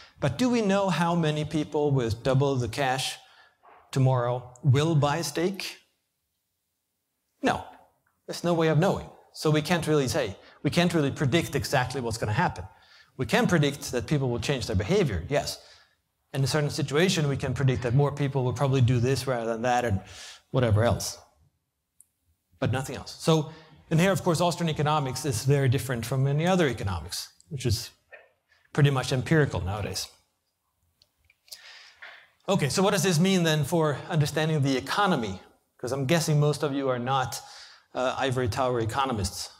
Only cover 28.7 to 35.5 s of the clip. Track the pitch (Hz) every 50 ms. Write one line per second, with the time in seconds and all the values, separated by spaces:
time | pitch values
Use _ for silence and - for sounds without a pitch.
28.7 | - - 143 143 139 151 - - 139 127 - - 165 156 143 - - 87 87 85
29.7 | 101 107 - - - - - - - _ _ _ _ _ _ _ _ _ _ _
30.7 | _ _ _ _ _ _ _ _ _ _ _ _ _ _ _ _ - - - -
31.7 | - - - - - _ - - - - - _ _ _ _ - 196 - 147 131
32.7 | - 190 190 208 208 190 147 196 175 147 180 190 190 185 170 160 156 156 143 -
33.7 | 175 165 156 151 143 - - - 180 156 147 151 - 160 156 160 156 151 131 139
34.7 | 135 123 131 - - 202 208 190 175 135 113 101 95 - - -